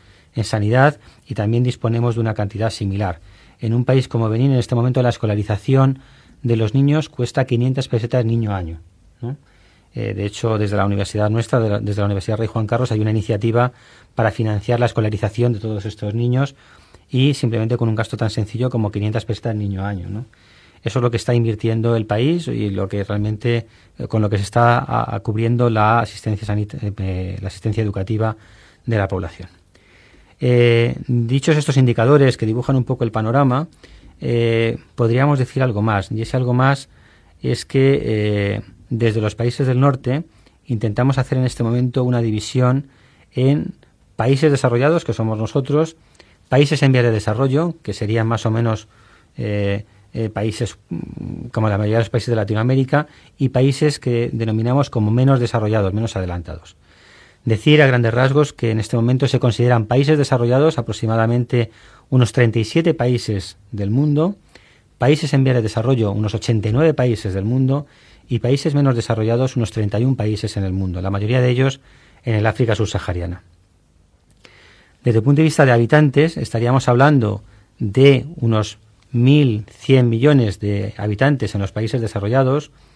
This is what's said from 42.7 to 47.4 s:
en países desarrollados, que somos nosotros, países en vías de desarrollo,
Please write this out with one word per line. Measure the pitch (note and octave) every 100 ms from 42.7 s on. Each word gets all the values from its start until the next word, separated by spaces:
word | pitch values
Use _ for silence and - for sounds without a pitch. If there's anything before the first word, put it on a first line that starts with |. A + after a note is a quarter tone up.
| C3 C#3 _ _ _ _
en | - C3 D3 - - _ _ _ -
países | A2+ C3+ D#3
desarrollados, | C#3 B2+ A#2+ C#3 E3+ -
que |
somos | A2 A2 G#2+
nosotros, | A2+ C#3+ C3 D3 D#3 - _ _ - _ -
países | C3+ D3 D3
en | C#3
vías | B2+ A#2+
de |
desarrollo, | A2 G#2+ G#2+